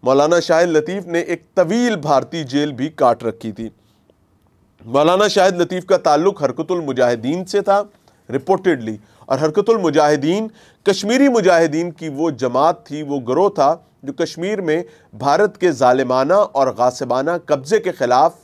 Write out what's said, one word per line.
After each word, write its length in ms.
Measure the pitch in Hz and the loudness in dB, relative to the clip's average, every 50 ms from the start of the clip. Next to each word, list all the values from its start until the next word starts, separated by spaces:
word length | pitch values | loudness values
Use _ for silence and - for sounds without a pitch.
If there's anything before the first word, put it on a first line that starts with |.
| - | 2
मौलाना 360 | 120 135 139 143 156 175 175 | 2 2 4 4 4 2 0
शाहिद 300 | 165 - 170 160 175 175 | 2 2 2 2 2 4
लतीफ़ 380 | 160 151 151 156 185 202 180 | 2 0 0 0 -8 -8 -8
ने 120 | 175 170 170 | -4 -4 -4
एक 220 | 170 - 175 165 _ _ _ | -4 -4 -8 -8 _ _ _
तवील 380 | - 175 160 214 240 247 247 220 | 0 0 2 2 0 0 0 -2
भारतीय 480 | 175 135 147 147 131 131 131 - 165 156 | -2 0 0 0 0 0 -2 -8 -10 -8
जेल 280 | 127 127 143 147 151 | -4 -2 -2 -2 -2
भी 180 | 139 113 131 156 | -4 -6 -8 -8
काट 340 | 151 - 139 123 117 113 117 | -2 0 2 2 2 0 -2
रखी 280 | 113 110 - - 113 | -8 -8 -6 -12 -12
थी। 200 | 104 - 113 110 _ _ _ _ _ _ _ _ _ _ _ _ _ _ _ _ _ _ _ _ _ _ | -10 -10 -12 -14 _ _ _ _ _ _ _ _ _ _ _ _ _ _ _ _ _ _ _ _ _ _
मौलाना 460 | - 113 120 139 151 160 180 190 208 | -16 -2 0 2 2 4 4 2 2
शाहिद 340 | 208 202 202 180 190 185 175 | 2 2 2 2 2 2 0
लतीफ़ 240 | 175 175 185 185 180 | -2 -2 -2 -8 0
का 120 | - 196 170 | 0 0 2
ताल्लुक़ 440 | 156 165 147 147 165 196 190 - 147 | 2 2 2 2 2 0 0 0 -4
हरकतुल 380 | 135 120 113 160 156 185 175 | -4 -4 -4 -6 -4 -4 -4
मुजाहिदीन 600 | 160 139 131 120 127 120 123 117 107 131 156 180 185 | -4 -6 -2 0 0 0 0 -2 -4 -4 -4 -4 -6
से 180 | 180 - 202 | -4 -4 -4
था 180 | 196 202 196 202 208 202 _ _ _ _ _ _ _ _ | 0 0 0 0 0 -4 _ _ _ _ _ _ _ _
रिपोर्टेडली, 680 | 113 135 135 - 190 180 185 185 160 131 113 110 107 101 - _ _ _ - - | -8 -6 0 0 -2 0 2 0 0 0 -2 -8 -8 -10 -12 _ _ _ -4 -4
और 100 | 131 - | -2 0
हरकतुल 380 | 156 156 151 202 202 214 226 | 0 0 0 0 2 2 0
मुजाहिदीन 720 | 220 185 160 143 156 151 147 151 143 135 156 180 208 220 220 - - - _ _ _ _ | 2 2 0 2 4 4 4 2 2 0 -2 -2 -2 -4 -6 -12 -20 -20 _ _ _ _
कश्मीरी 420 | 196 196 190 - 202 240 262 277 285 | -2 -2 0 0 -2 2 4 4 4
मुजाहिदीन 600 | 247 226 185 185 175 165 165 165 143 160 170 175 | 4 2 2 4 4 4 2 2 0 -4 -4 -6
की 180 | 165 - 165 160 | -8 -10 -12 -10
वो 220 | 139 135 160 170 143 | -6 -4 -4 -4 -2
जमात 500 | 110 127 127 120 127 143 165 175 170 _ - | -2 -4 -2 0 2 2 2 0 -2 _ -14
थी, 100 | 139 151 151 | -12 -12 -8
वो 160 | 139 143 139 | -6 -6 -6
गिरोह 300 | 123 110 127 151 190 202 | -4 -2 0 0 0 0
था 340 | 202 - 139 139 165 165 _ _ _ _ - | 2 0 0 0 0 -2 _ _ _ _ -14
जो 80 | 135 139 | -14 -6
कश्मीर 480 | - 170 156 - 160 170 196 214 202 | -6 -6 -6 -6 -8 -6 -6 -6 -4
में 220 | 190 160 151 170 175 - - _ _ _ - | -2 -2 -2 -4 -4 -8 -16 _ _ _ -16
भारत 440 | 110 117 143 143 170 208 208 208 | -6 0 0 2 2 2 0 -2
के 140 | - - 180 151 | -2 -2 -2 0
जालिमाना 640 | 117 135 123 127 131 131 123 127 127 135 143 180 | 2 2 2 4 2 0 0 0 0 2 2 2
और 380 | 202 208 - - 135 135 131 123 | 2 2 0 0 -2 -2 -2 0
गासिबाना 640 | - 123 127 127 - 143 120 123 127 135 156 175 175 | 0 0 0 0 -2 -6 -4 -2 -2 -2 -2 -4 -6
कब्ज़े 400 | - - 151 139 131 139 202 214 | -2 -2 -4 -2 0 -2 -2 0
के 120 | - 185 | 0 -2
ख़िलाफ़ 420 | - - 131 120 123 131 151 170 - - | -4 -4 0 2 2 4 4 2 0 -4